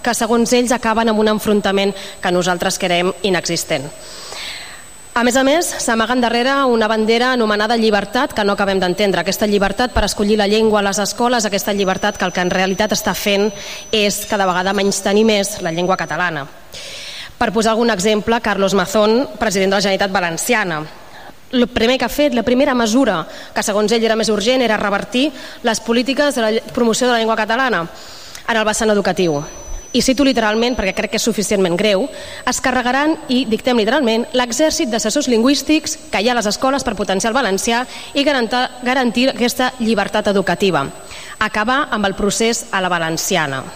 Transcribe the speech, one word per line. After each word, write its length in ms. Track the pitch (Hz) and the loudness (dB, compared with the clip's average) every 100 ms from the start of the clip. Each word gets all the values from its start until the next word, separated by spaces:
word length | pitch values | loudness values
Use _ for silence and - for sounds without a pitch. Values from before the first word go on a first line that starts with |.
que, 100 | - | -2
segons 380 | 226 220 233 233 | -2 0 2 2
ells, 200 | 247 247 | 2 2
acaben 360 | 240 226 220 233 | 0 0 0 2
amb 120 | 214 | 2
un 100 | 214 | 2
enfrontament 680 | 214 - 208 202 196 196 196 - - | 2 2 2 2 0 0 -2 -12 -6
que 100 | 196 | 0
nosaltres 460 | 180 180 175 185 185 | 0 0 0 -2 -2
creiem 360 | 190 175 180 - | 0 0 0 -2
inexistent. 680 | 208 180 160 170 - 156 139 - - - - - - - - - - - - - | 0 0 0 -4 -2 -4 -6 -12 -18 -16 -14 -14 -12 -12 -14 -16 -20 -20 -8 -2
A 60 | |
més 140 | 240 247 | 2 4
a 60 | |
més, 200 | 269 311 | 4 2
s'amaguen 560 | 339 - - 226 220 254 | 0 -4 -2 0 2 2
darrere 460 | 240 233 247 277 269 | 2 2 0 2 2
una 220 | 233 214 | 2 2
bandera 460 | 220 214 233 247 | 2 2 2 2
anomenada 440 | 254 220 208 214 233 | 2 2 2 2 2
llibertat, 560 | 220 208 196 247 294 | 2 2 0 -2 -2
que 100 | - | 0
no 100 | 202 | 0
acabem 260 | 202 202 190 | 0 0 0
d'entendre. 420 | 185 175 208 175 | 0 0 0 0
Aquesta 240 | 170 185 214 | -2 -2 0
llibertat 480 | 202 196 196 247 | 2 0 0 -2
per 120 | 233 208 | 0 -2
escollir 340 | - 208 214 | 0 2 2
la 80 | 202 | 4
llengua 320 | 214 220 208 | 4 4 2
a 40 | 202 | 0
les 100 | 196 | -2
escoles, 480 | 196 - 240 247 214 | -4 0 0 2 0
aquesta 260 | 196 202 | -2 -2
llibertat 460 | 202 190 185 208 208 | 0 0 0 -2 -2
que 80 | 190 | -4
el 80 | |
que 80 | 175 | -2
en 80 | 180 | -2
realitat 420 | 180 190 190 214 | 0 0 0 0
està 220 | 208 - | 0 -2
fent 400 | 185 - 202 208 202 - - - | -2 0 2 0 -2 -14 -14 -4
és 340 | 220 208 190 - | 0 0 -2 -4
cada 220 | 214 190 | 0 0
vegada 260 | 180 185 | 0 0
menystenir 500 | 202 202 196 214 202 | 0 0 0 2 4
més 380 | 220 208 202 - | 4 4 0 -4
la 100 | 180 | -6
llengua 240 | 165 180 185 | -2 0 0
catalana. 520 | 165 156 180 156 139 - - - - - - - - - | -2 -2 -2 -2 -8 -14 -18 -16 -14 -14 -14 -14 -16 -2
Per 160 | 233 | 0
posar 200 | 202 220 | 2 2
algun 180 | 220 240 | 2 2
exemple, 500 | 208 196 214 208 226 | 2 2 2 2 0
Carlos 320 | 233 196 196 | 0 0 2
Mazón, 560 | 196 175 220 208 226 277 - | 2 2 2 4 4 0 -2
president 320 | 220 196 190 | -2 0 2
de 60 | 196 | 2
la 60 | |
Generalitat 300 | 196 190 202 | 2 0 0
Valenciana. 720 | 190 175 165 - 233 196 156 156 - - - - - - | 0 -2 -4 0 0 0 -4 -6 -14 -20 -20 -20 -20 -4
El 160 | 254 240 | 0 0
primer 320 | 233 226 262 | 2 2 2
que 60 | 240 | 0
ha 40 | |
fet, 240 | 233 294 | 2 2
la 80 | 240 | 2
primera 320 | 226 247 285 | 2 2 2
mesura 540 | 247 226 226 254 180 151 - - | 2 2 4 2 0 -4 -12 -8
que 80 | - | -4
segons 300 | 214 208 214 | -2 0 2
ell 120 | 233 | 2
era 120 | 226 220 | 2 0
més 140 | 220 | 0
urgent, 340 | 208 202 262 | 0 2 2
era 140 | 240 214 | 2 2
revertir 500 | 214 196 190 247 294 - - - | 0 -2 -2 0 0 -2 -16 -4
les 180 | 240 220 | -2 -2
polítiques 540 | - 233 254 247 294 | 0 0 0 2 0
de 80 | 269 | 2
la 80 | 220 | 0
lle-, 140 | 220 - | -2 -2
promoció 320 | - 233 214 247 | 0 0 2 2
de 80 | |
la 60 | 240 | 2
llengua 180 | 220 220 | 2 0
catalana 500 | 208 226 247 190 160 - - - - - - | 0 0 0 0 -4 -10 -18 -18 -18 -14 -2
en 80 | 226 | 0
el 80 | 214 | 2
vessant 240 | 208 220 | 2 2
educatiu. 540 | 208 196 185 180 143 151 - - - - | 2 2 2 0 0 -4 -14 -12 -12 -4
I 80 | 254 | 0
cito 220 | - 262 269 | 2 4 4
literalment, 480 | 226 214 220 240 | 2 2 2 0
perquè 220 | 254 202 185 | 0 -2 -2
crec 140 | 226 | -4
que 60 | 226 | -2
és 20 | |
suficientment 540 | - 220 190 208 190 175 | -2 -2 0 0 2 2
greu: 300 | 214 196 269 - - - - | 2 2 0 -6 -14 -8 -4
"Es 100 | 247 | -2
carregaran", 540 | 269 254 240 262 302 311 - | 0 0 0 0 0 -2 0
i 140 | 254 262 | -2 0
dictem 320 | 214 - 247 | -2 2 2
literalment, 480 | 208 277 247 226 233 | 2 2 2 0 0
"l'exèrcit 560 | 254 247 233 311 302 339 | -2 -2 2 0 2 -2
d'assessors 380 | 247 220 285 269 | -2 0 -2 2
lingüístics 800 | 226 233 277 - 311 - - - | 2 4 2 2 0 0 -10 -6
que 140 | 208 | -2
hi 60 | 214 | 0
ha 20 | |
a 40 | 240 | 0
les 80 | 208 | 0
escoles 340 | 202 262 269 | 0 0 0
per 120 | 262 196 | -2 -4
potenciar 340 | 202 190 226 | -2 0 0
el 80 | 233 | 0
valencià 480 | 233 190 - 233 247 - - 302 | 0 0 0 -2 -2 -10 -6 0
i 80 | 277 | 2
garanta-, 560 | 277 226 247 254 - | 2 0 0 -2 -4
garantir 480 | 247 262 254 240 254 | -2 0 2 2 0
aquesta 400 | 254 240 - 254 - | 2 -2 0 -2 0
llibertat 540 | 220 214 202 214 208 | 0 0 0 0 2
educativa. 540 | 196 190 175 202 160 139 - - - - - | 0 0 0 2 0 -2 -8 -16 -16 -16 -4
Acabar 520 | 214 214 214 262 285 | -2 0 0 0 0
amb 180 | 226 202 | 0 -2
el 60 | 190 | 0
procés 500 | 202 190 226 233 - | -2 0 0 0 -4
a 100 | 196 | -2
la 80 | 185 | 0
valenciana". 720 | 175 165 160 - 185 151 135 147 | 0 -2 -4 -2 0 0 -4 -10